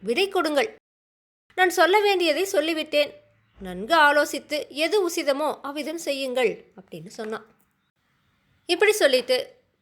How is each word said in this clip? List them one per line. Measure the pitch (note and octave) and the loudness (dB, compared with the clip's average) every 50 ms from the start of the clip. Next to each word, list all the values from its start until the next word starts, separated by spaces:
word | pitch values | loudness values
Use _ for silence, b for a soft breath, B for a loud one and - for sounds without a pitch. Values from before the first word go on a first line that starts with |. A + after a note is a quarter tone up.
விடை | F#3+ G3+ A#3+ D#4+ G4 | -6 -4 -2 -2 -2
கொடுங்கள். | G4 - F#4 D#4 D#4 D4+ C#4 A#3 - - - _ _ _ _ _ _ _ _ _ _ _ _ _ _ _ | 0 0 -2 -2 0 0 0 -2 -2 -4 -14 _ _ _ _ _ _ _ _ _ _ _ _ _ _ _
நான் | - F#4 F4+ | 0 0 2
சொல்ல | F4 F#4 E4 D#4+ F#4+ G#4+ | 2 2 4 4 4 4
வேண்டியதை | G4+ G#4 G4 F4+ F4 D#4+ C#4+ - F#4+ | 4 2 2 2 2 0 0 0 -2
சொல்லிவிட்டேன். | F#4+ - D4 D4+ E4 E4 D#4 D4+ D4+ D4 D4 D4 C#4+ - - _ _ _ _ _ _ _ - | -2 0 0 0 0 -2 -4 -4 -2 0 0 0 -2 -4 -14 _ _ _ _ _ _ _ -14
நன்கு | G3 F#3 F3+ F3+ G3+ A#3 E4+ | -12 -12 -10 -8 -2 2 4
ஆலோசித்து | D#4+ D4+ D4 D4 D4 D4 D#4 D#4 C#4 - - D4 D4 - | 6 6 6 4 4 2 0 -2 -8 -8 -6 -6 -6 -6
எது | - B3+ C#4 D#4 E4 G4+ G#4+ F#4 E4+ | -6 -4 -4 -2 0 2 0 0 0
உசிதமோ | E4 E4+ D4+ C#4+ C4+ C#4 D#4 C#4+ - - | -2 -2 0 0 0 0 -2 -4 -4 -6
அவ்விதம் | - C#4 C#4+ D4+ C#4 C#4 D#4+ | -8 -10 -8 -8 -6 -6 -8
செய்யுங்கள்" | E4 - D#4 C#4 C4+ C4+ C4 A#3+ B3+ B3 G3 - - - _ _ | -6 -6 -6 -6 -4 -4 -4 -2 0 0 0 -2 -6 -12 _ _
அப்படின்னு | - - _ - E3 D#3+ | -20 -20 _ -16 -16 -16
சொன்னான். | G3 - - A3 G#3+ A3 A3 - _ _ _ _ _ _ _ _ _ _ _ _ _ _ _ _ _ _ _ _ _ _ _ _ | -16 -14 -12 -10 -10 -10 -12 -12 _ _ _ _ _ _ _ _ _ _ _ _ _ _ _ _ _ _ _ _ _ _ _ _
இப்படி | - F4 E4+ G#4+ G#4 | -4 0 2 2 2
சொல்லிட்டு | G#4 G#4 E4+ C#4 B3+ B3+ A#3+ - B3+ B3 - - - _ _ _ _ _ | 4 4 4 4 4 2 0 0 -2 -2 -2 -6 -14 _ _ _ _ _